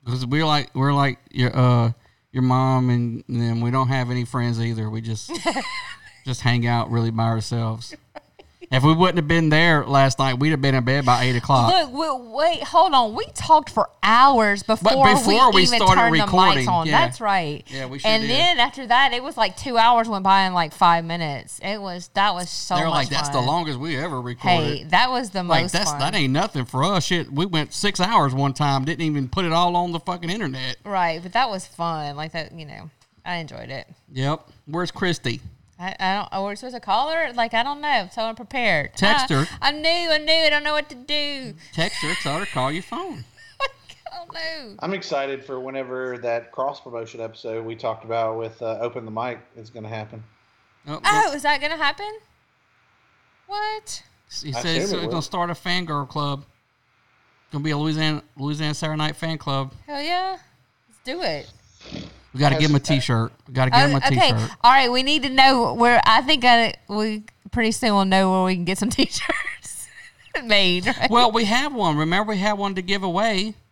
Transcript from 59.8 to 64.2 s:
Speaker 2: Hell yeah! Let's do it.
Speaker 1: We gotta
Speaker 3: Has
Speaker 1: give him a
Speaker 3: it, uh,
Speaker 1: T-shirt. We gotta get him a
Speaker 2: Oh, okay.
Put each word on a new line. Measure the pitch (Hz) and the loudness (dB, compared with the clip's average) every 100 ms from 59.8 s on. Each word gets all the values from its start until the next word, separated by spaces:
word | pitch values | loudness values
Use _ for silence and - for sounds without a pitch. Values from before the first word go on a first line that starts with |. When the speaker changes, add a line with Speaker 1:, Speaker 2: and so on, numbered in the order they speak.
| - | -12
Speaker 2:
Hell | 285 | -8
yeah! | 294 359 381 370 _ _ _ _ _ | -4 -2 -4 -8 _ _ _ _ _
Let's | _ | _
do | - 320 | -10 -6
it. | 285 151 - - _ _ - - - - _ | -6 -6 -10 -20 _ _ -18 -16 -16 -20 _
Speaker 1:
We | 127 | 0
gotta | 143 151 | 0 2
Speaker 3:
Has | |
Speaker 1:
give | 151 | 4
him | |
a | 143 | 2
Speaker 3:
it, | - | 2
uh, | |
Speaker 1:
T-shirt. | 143 123 117 113 - - | 0 2 0 0 -6 -8
We | |
gotta | 127 131 | 0 4
get | 240 277 | 6 4
him | 139 | 4
a | |
Speaker 2:
Oh, | - | 2
okay. | - | 4